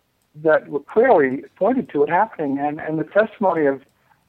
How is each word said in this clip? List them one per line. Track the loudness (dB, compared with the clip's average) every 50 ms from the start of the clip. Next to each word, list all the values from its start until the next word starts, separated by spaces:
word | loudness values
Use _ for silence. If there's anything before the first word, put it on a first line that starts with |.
| _ _ _ _ _ _ -12
that | -4 0 2 2 2 0
were | -4 -8 -8
clearly | -8 -4 0 2 4 4 4 4 4 0 -2 -6 -10 -12 _
pointed | -2 -2 0 0 -2 -4 -4
to | -2 -2
it | 0 0
happening, | 0 0 -2 -2 -4 -8 -6 -4 -4
and, | -4 -4 -4 -6 -6
and | -8 -6 -6
the | -6 -6
testimony | -2 0 0 0 0 -2 -2 -2 0 0 2 0
of, | 0 0 -2 -8 _ _ _ _ _ _ _ _